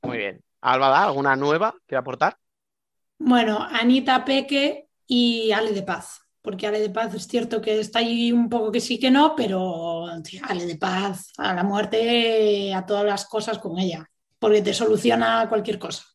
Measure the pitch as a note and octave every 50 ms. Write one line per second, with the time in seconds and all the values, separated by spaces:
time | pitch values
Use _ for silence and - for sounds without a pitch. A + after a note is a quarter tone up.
0 | - B2+ B2 A2+ G2+ G2 F#2 - _ _ _ _ - B2+ B2+ C3 C#3 C3+ C3+ D#3
1 | G3 - C#3 C#3 C#3 C#3 C3+ C3 C#3 D3 D3+ E3 G3+ A3 - - _ _ C#3 C3
2 | B2 C3+ B2+ B2 D3+ F#3 - _ _ _ _ _ _ _ _ _ _ _ _ _
3 | _ _ _ _ D#4 B3+ B3 A#3+ A3+ A3 G#3 G#3 - - D4+ A3+ A#3 A#3+ B3+ C4+
4 | - C4+ C4 B3+ C4 C#4 C4+ C#4 - - C#4+ C#4 C#4 D4+ - - - _ _ _
5 | _ _ B3+ A#3+ A#3+ A#3+ A#3 A3+ A3 A3 G#3 G#3 A3 A3 G#3 G3 F#3+ F#3+ F3 E3
6 | - - - - _ _ _ _ _ A3 F#3+ F#3 G#3+ G#3 G#3 G#3+ G#3+ G#3 F#3 A3+
7 | A3+ A3+ F3+ G#3+ - - - A#3+ A3+ - A#3 A3 A3 A3 G#3+ G#3+ G#3+ G#3+ - A#3
8 | A#3 A#3 A#3 A#3 A#3+ A#3 A#3+ A#3+ A#3 A#3 A#3+ A#3 A3 A3 G#3 A#3+ A#3 - B3 A#3+
9 | C4 C4 C4 C#4 D4+ D#4 D#4 - A#3 F#3+ F#3+ F#3 F#3 F#3 F3 E3 E3 E3+ E3 E3
10 | E3+ E3+ E3+ E3 D#3 - - F#3+ - D#3+ F3+ F3 F3 F3 D#3+ D3+ - F#3+ F#3 F#3
11 | G3 G3+ F#3 F#3 - - _ - - F#3+ F#3 F3 F#3 G3+ G3+ G3+ G#3 - - A3
12 | A3+ A#3 A#3+ A#3+ A#3 A3+ A3+ A3 G#3+ G#3 G#3 G3+ G3 G3 F#3+ F#3+ F#3 F3+ G#3 G3+
13 | G3+ G#3 G3+ G3 - - - G#3+ G#3 A#3 A3 - - F#3+ D#3+ F3+ F#3+ F3+ E3+ D#3+
14 | D#3+ _ _ _ _ _ _ _ - G#3+ G#3+ G#3+ G3 G3+ G3 - A#3 A3 G#3+ G#3
15 | - A#3+ A#3 A#3 A#3 A3+ A3+ A3+ A3+ A3 A3+ G#3+ G3+ A#3+ G#3+ - - - - -
16 | - _ _